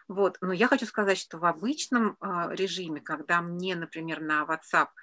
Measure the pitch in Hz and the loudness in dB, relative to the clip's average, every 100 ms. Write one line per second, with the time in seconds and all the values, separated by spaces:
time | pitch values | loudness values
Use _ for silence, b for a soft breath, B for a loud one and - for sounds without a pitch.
0 | - 190 190 - 185 180 233 277 220 - | -8 2 2 2 -4 2 4 4 2 0
1 | 202 190 - 165 170 160 208 302 - 247 | 2 2 0 0 0 0 -2 -2 0 2
2 | 214 - 190 180 170 185 190 175 175 147 | 2 0 -4 -2 -2 -2 -2 -2 -6 -6
3 | - 156 156 175 170 175 185 175 165 165 | -6 -8 0 0 0 -4 -4 -4 -6 -8
4 | 165 151 156 151 151 160 - 170 151 B | -6 -6 0 0 0 -4 0 2 2 B